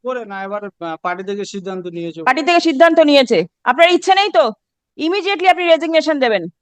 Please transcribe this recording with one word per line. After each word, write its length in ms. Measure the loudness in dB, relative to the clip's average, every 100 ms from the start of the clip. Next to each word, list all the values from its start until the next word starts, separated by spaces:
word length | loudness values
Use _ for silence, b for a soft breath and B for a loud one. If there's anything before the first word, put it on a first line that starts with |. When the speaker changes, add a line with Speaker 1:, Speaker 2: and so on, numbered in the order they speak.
| -8
Speaker 1:
করে 160 | -8 -8
না, 120 | -10
এবার, 180 | -8 -8 -10
আহ, 300 | _ -10 -6
পার্টি 220 | -6 -6
থেকে 200 | -8 -8 -8
সিদ্ধান্ত 400 | -10 -10 -10 -10
নিয়েছে। 320 | -10 -10 -4
Speaker 2:
পার্টি 200 | -2 0 0
থেকে 120 | 0
সিদ্ধান্ত 400 | 0 2 4 4
নিয়েছে, 380 | 4 4 4 0 -2 _
আপনার 240 | -4 2 4
ইচ্ছে 260 | 2 2 2
নেই 160 | 2 2
তো? 60 | 0 -4 _ _ _ -6 -4
Immediately 420 | -2 -4 0 2
আপনি 100 | 2
রেজিগনেশন 540 | 2 2 2 0 0 0
দেবেন 240 | 0 0 -4 _